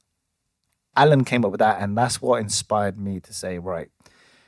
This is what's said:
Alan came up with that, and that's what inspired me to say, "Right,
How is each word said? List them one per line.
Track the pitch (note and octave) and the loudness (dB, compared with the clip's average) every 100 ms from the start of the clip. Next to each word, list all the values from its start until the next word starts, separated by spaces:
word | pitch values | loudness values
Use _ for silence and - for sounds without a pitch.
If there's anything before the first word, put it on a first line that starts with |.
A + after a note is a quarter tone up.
| _ _ _ _ _ _ _ _ _ - | _ _ _ _ _ _ _ _ _ 4
Alan | D3 C#3 | 6 6
came | B2 B2 G#2 | 2 0 0
up | |
with | G#2 | 2
that, | A2 G2 | 2 2
and | G2+ G#2 | -2 0
that's | A#2+ - | 0 0
what | B2+ A#2+ | 0 0
inspired | G#2+ - - G#2+ G2+ G2+ | -2 -6 -2 -2 -2 -4
me | G2+ F#2+ | -6 -8
to | - | -10
say, | - F#2 F2+ | -12 -8 -8
"Right, | F#2 E2+ - _ _ _ _ _ | -8 -8 -10 _ _ _ _ _